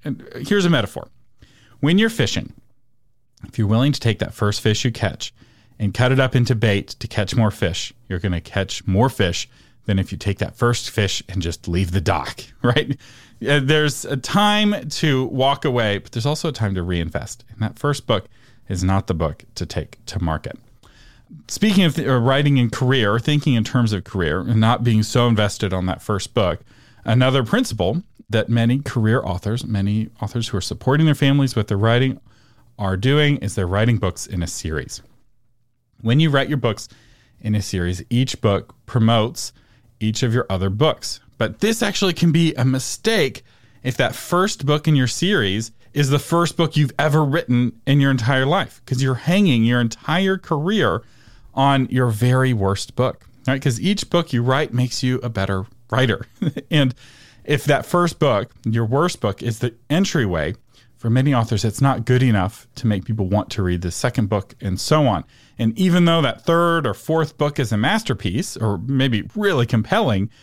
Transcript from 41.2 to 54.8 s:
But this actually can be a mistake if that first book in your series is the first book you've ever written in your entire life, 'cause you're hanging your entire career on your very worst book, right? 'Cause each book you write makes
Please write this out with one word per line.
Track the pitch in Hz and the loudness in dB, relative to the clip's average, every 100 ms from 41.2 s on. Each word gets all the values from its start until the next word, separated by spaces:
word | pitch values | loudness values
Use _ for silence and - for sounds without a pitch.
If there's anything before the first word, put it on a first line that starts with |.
| _ - | _ -4
But | 113 - | -4 -2
this | 208 226 | -2 0
actually | 202 - 190 | -2 0 -2
can | 175 170 | 2 2
be | 156 165 131 | 4 2 2
a | 127 | 0
mistake | 131 - - 220 220 139 - - _ _ - | 0 -4 -4 0 0 0 -4 -20 _ _ -8
if | 127 123 | -6 -2
that | 123 - | -2 -2
first | - 175 202 - 139 | -2 0 0 -2 -2
book | 151 160 | 0 2
in | 143 | 2
your | 127 | 2
series | - 180 190 101 101 - - - | 0 0 2 0 -2 -6 -14 -8
is | 143 135 | -2 0
the | 143 | 0
first | - 170 170 - | 0 0 0 0
book | 156 151 | 0 2
you've | 139 - | 0 2
ever | 151 156 143 | 2 2 2
written | 165 - 123 123 - - | 0 0 0 0 -4 0
in | 143 | 2
your | 139 | 4
entire | 127 110 131 135 | 2 0 0 2
life, | 185 - - - | 0 -4 -12 -8
'cause | 127 | -2
you're | 135 123 | -2 -2
hanging | 156 190 190 120 113 | 0 2 4 4 2
your | 123 | 2
entire | 117 - - 170 190 190 | 0 -4 -4 -2 0 -2
career | - 151 165 214 113 82 - - - - - | -4 -4 0 0 2 0 -6 -20 -20 -20 -8
on | - 139 139 127 | 0 2 2 0
your | 127 123 | 0 0
very | 104 123 127 131 | 2 2 4 2
worst | 113 95 98 - - | 2 0 -2 -4 -2
book, | 127 - - - - | -2 -4 -18 -8 -4
right? | 262 | 0
'Cause | 143 113 | -2 0
each | 180 208 - | 0 -2 0
book | 170 156 | -2 0
you | 123 | -2
write | 123 135 156 | 2 0 0
makes | 123 | -2